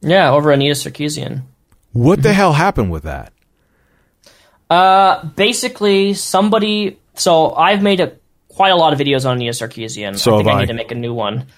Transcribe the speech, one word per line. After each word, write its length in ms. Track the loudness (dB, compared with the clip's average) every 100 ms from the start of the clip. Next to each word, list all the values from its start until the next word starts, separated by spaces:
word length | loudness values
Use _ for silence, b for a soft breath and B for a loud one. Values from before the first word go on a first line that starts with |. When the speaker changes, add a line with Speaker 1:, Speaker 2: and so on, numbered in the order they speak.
Speaker 1:
Yeah, 300 | -2 2 4
over 200 | 4 4
Anita 220 | 2 2 -2
Sarkeesian. 680 | -6 -8 -8 -6 -8 -10 -12 _ _ _ _
Speaker 2:
What 280 | 0 2 4
the 80 | 2
Speaker 1:
Mm-hmm. 60 | 2
Speaker 2:
hell 180 | 2
happened 380 | 2 0 0 -4
with 120 | -4
that? 280 | -8 -12 -14 _ _ b b b b b b b b b b b -2
Speaker 1:
Uh, 540 | 2 4 4 4 2 -4
basically, 880 | -2 -2 -2 -6 -4 0 0 0
somebody. 880 | -4 -2 0 2 0 0 -2 -4 -8 _ -6
So 380 | 0 2 2 2
I've 260 | 0 2
made 180 | 0 0
a, 120 | -2 -6 _ _ _
quite 200 | -2 2
a 60 | 4
lot 180 | 2
of 60 | 2
videos 260 | 0 0 0
on 120 | -2
Anita 140 | -4
Sarkeesian. 640 | -6 -10 -10 -12 -10 -8 -4
Speaker 2:
So 180 | 2 2
Speaker 1:
I 20 |
think 100 | 2
Speaker 2:
have 60 | 0
Speaker 1:
I 40 |
Speaker 2:
I. 20 |
Speaker 1:
need 60 | -2
to 60 |
make 180 | -4 -8
a 40 | -8
new 180 | -6
one. 340 | -6 -4 -6 -10